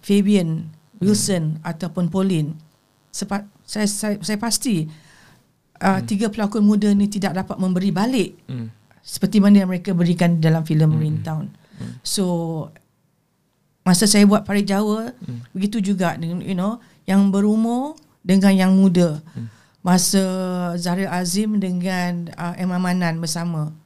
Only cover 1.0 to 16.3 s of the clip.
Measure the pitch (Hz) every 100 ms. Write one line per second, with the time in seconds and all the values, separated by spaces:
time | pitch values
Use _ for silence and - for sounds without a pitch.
1 | 185 208 - 185 156 156 - 165 180 160
2 | 170 185 190 175 151 160 _ _ _ _
3 | _ - 202 202 208 _ _ 214 208 208
4 | 214 208 208 208 233 214 269 190 156 -
5 | _ - - _ _ _ _ _ 185 190
6 | 117 202 220 208 202 220 208 214 208 202
7 | 202 202 185 170 190 - 185 180 196 175
8 | 226 262 180 - - 131 113 - _ _
9 | - - 202 214 202 202 185 180 180 180
10 | 170 175 175 170 160 160 156 156 156 156
11 | 156 156 - 156 - - _ - 120 123
12 | - - 185 175 165 160 - - _ _
13 | _ _ _ _ _ _ _ _ - 175
14 | 208 208 202 208 208 202 202 196 214 214
15 | 233 254 170 120 123 190 202 226 196 196
16 | 180 - 165